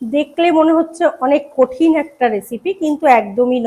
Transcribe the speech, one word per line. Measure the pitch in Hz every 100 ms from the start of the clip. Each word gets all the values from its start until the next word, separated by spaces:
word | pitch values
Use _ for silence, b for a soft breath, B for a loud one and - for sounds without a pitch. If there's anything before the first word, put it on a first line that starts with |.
দেখলে | 226 285 285 - 339
মনে | 320 320 330
হচ্ছে | 330 - 339 - 254
অনেক | 285 285 -
কঠিন | 254 254 330 320
একটা | 285 - 247 214
রেসিপি, | 196 226 359
কিন্তু | 392 311 294 311 240
একদমই | 208 196 247 254